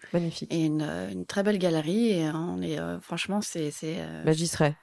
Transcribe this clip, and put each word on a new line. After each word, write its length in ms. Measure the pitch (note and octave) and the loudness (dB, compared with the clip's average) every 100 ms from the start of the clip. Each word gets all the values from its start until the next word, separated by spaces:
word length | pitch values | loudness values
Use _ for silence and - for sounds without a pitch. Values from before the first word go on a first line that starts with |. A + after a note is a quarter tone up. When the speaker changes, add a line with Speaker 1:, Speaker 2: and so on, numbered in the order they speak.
| - | -2
Speaker 1:
Magnifique. 380 | F3 E3+ - - | 0 0 -4 -2
Speaker 2:
Et 140 | E3 D#3 | 2 2
une, 160 | D3+ | 2
euh, 300 | D3+ E3+ F#3 | 0 -4 -4
une 160 | F#3 F3+ | -6 -4
très 160 | G3+ | 0
belle 160 | G3 G3+ | 2 2
galerie 500 | F3 D#3+ D3+ G#3 A#3 | 2 2 2 2 4
et 200 | F3+ D#3 | 4 2
on 280 | D#3+ F3 F3+ | 0 -2 -2
est, 160 | F3 D3+ | -2 -4
euh, 200 | E3+ F3 | -4 -6
franchement, 400 | - E3+ - G3+ | -6 -6 -2 -2
c'est, 280 | G3+ E3+ D3+ | -2 -4 -4
c'est, 280 | - D#3 E3 | -4 -6 -6
euh, 240 | D#3+ D#3+ | -6 0
Speaker 1:
Bah, 80 | D#3 | 2
j'y 160 | D#3 E3+ | 4 2
serai, 280 | - D3 D3+ | 4 2 2